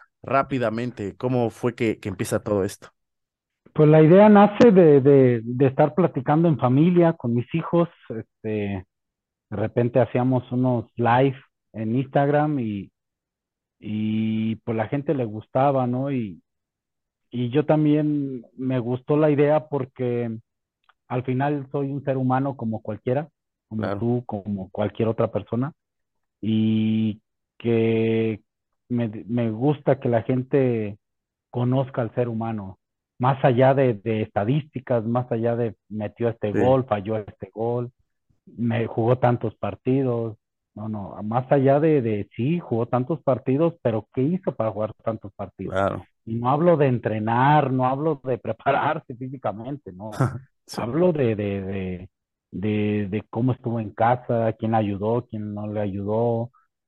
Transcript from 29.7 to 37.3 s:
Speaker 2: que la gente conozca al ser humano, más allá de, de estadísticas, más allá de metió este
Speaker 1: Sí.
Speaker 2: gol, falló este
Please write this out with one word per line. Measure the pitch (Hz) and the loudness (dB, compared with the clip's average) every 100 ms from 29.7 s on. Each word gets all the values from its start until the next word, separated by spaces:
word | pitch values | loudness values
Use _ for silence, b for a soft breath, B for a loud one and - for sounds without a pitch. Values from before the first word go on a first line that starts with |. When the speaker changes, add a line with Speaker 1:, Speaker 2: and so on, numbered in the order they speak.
| 147 - 131 | 0 0 0
Speaker 2:
que | 127 | 0
la | 117 | -2
gente | - 131 127 143 127 113 107 104 _ _ _ _ _ | 0 -4 0 0 2 0 -4 -10 _ _ _ _ _
conozca | 120 123 131 131 135 | -4 -2 -2 -2 -4
al | 113 - | -4 -2
ser | 120 | -4
humano, | 110 113 110 95 92 _ _ _ _ | -4 -6 -8 -10 -16 _ _ _ _
más | 127 131 143 | 0 2 2
allá | 120 131 | 4 4
de, | 135 131 104 | 4 2 0
de | 117 110 | -2 -4
estadísticas, | 110 104 104 147 - 131 - 120 110 | -2 -2 0 -2 -4 -12 -4 -2 -2
más | 120 123 | -4 -2
allá | 117 117 117 | -2 -2 -2
de | 117 101 _ | -4 -6 _
metió | 107 104 - 117 | -8 -8 -4 -4
este | 110 104 | -2 -4
Speaker 1:
Sí. | 107 | 0
Speaker 2:
gol, | 123 131 127 | 4 2 2
falló | 104 98 110 | -2 -2 -6
este | 101 | -6